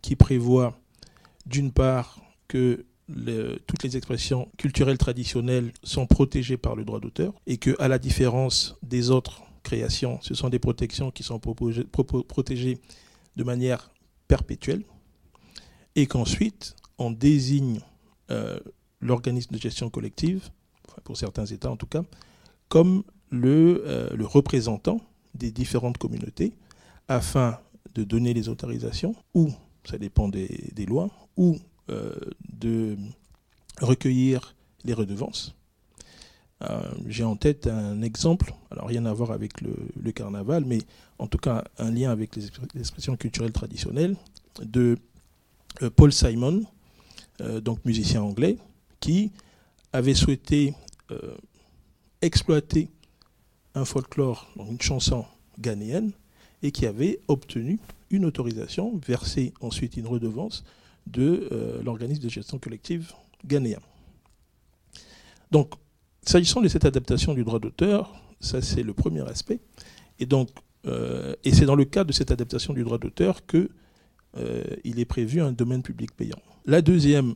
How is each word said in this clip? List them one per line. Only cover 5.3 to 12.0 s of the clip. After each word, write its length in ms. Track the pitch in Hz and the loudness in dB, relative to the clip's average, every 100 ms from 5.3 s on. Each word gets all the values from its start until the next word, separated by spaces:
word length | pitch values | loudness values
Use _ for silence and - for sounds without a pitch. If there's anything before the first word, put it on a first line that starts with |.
| 123 123 127 120 - | -2 0 0 -2 -6
sont 220 | - - 123 | -6 -2 4
protégées 500 | - 139 143 123 127 | 6 6 2 -2 -4
par 180 | 120 | -4
le 100 | 113 | -6
droit 140 | 107 110 | -6 -8
d'auteur 340 | 113 - 175 - - | -8 -4 -4 -4 -8
et 100 | 123 | -2
que, 200 | - 135 | 0 2
à 80 | 135 | 2
la 120 | 131 | 2
différence 800 | 131 - 127 120 131 - - - | 0 2 2 2 0 0 -4 -8
des 280 | 127 123 120 | -4 0 2
autres 340 | 127 - - - - | 2 0 -10 -20 -18
créations, 560 | - 117 117 - 127 127 | -6 -4 -2 -2 -4 -6
ce 120 | - | -8
sont 140 | 123 135 | -4 -2
des 100 | 123 | 0
protections 540 | - 117 117 - 139 | 0 0 -4 -4 -6
qui 100 | - | -6
sont 160 | - 117 | -10 -8
proposées, 460 | 117 113 120 117 | -8 -4 -2 -2
propo-, 400 | - - | -2 0